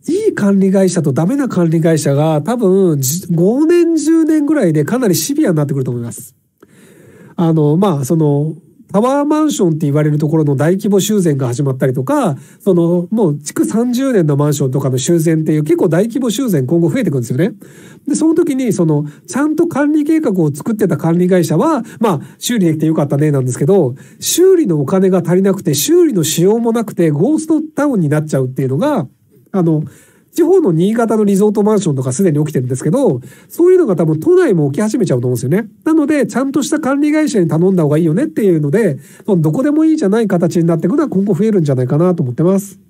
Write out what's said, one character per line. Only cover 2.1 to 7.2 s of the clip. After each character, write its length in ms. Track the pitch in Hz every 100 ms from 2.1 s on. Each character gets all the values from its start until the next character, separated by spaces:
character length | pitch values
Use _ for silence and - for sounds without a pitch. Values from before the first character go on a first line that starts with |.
が 260 | 139 156 156
多 160 | 147 240
分、 420 | 196 190 185 143
じ 280 | 131 170 -
ゅ、 40 |
五 320 | 170 180 254 311
年、 280 | 349 339 320
十 280 | 285 330
年 220 | 311 311 285
ぐ 80 |
ら 100 | 302
い 80 | 185
で 120 | 156
か 140 | 147 247
な 80 | 226
り 80 |
シ 200 | 160 -
ビ 120 | 285 285
ア 40 |
に 60 | 156
な 80 |
っ 20 | 139
て 80 |
く 60 | 139
る 40 |
と 60 | 127
思 100 | 120
い 20 |
ま 100 | 120
す。 220 | - - _ _ _ - - - - - -